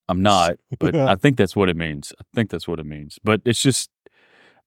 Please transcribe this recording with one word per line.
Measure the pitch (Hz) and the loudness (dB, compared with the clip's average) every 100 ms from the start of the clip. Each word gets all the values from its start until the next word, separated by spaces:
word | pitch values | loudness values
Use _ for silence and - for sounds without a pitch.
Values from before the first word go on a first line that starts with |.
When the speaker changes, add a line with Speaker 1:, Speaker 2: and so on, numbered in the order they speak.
| - | -6
Speaker 1:
I'm | 92 | 0
not. | 101 95 85 - _ | 4 4 2 -2 _
Speaker 2:
<laughs> | - | -4
Speaker 1:
But | - 156 | -2 2
I | 135 | 2
think | 95 147 135 | 2 2 2
that's | 98 104 | 0 2
what | 95 | 0
it | 82 | 0
means. | 82 71 - - | -6 -8 -12 -20
I | - | -8
think | - 107 | -6 -4
that's | 85 - | -6 -8
what | 80 | -8
it | 76 | -10
means. | 76 73 - | -14 -16 -6
But | 110 107 | -2 0
it's | - 113 | 0 0
just, | 139 - - _ _ _ _ _ _ _ | 0 0 -6 _ _ _ _ _ _ _